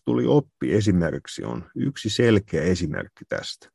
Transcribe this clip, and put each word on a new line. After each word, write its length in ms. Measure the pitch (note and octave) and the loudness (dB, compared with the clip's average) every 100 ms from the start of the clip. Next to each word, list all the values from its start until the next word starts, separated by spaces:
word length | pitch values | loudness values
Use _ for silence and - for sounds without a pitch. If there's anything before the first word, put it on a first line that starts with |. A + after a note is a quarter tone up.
| - | -2
tuli 200 | A#2+ B2 | 0 4
oppi 480 | D3 D3 _ B1+ | 2 2 _ 0
esimerkiksi 680 | G2+ G#2 F2+ E2 C#2+ - - | 2 4 2 2 -2 -8 -12
on 260 | G1+ A#1 - - | -8 -8 -10 -6
yksi 340 | C3 - A2+ | -6 -4 -6
selkeä 520 | G#2+ A#2+ G#2+ G2 D#2 | 2 4 4 2 -2
esimerkki 640 | D#2+ F2+ E2+ G1+ - - - | 0 0 -2 -6 -10 -14 -8
tästä. 400 | - - - - | -8 -8 -14 -20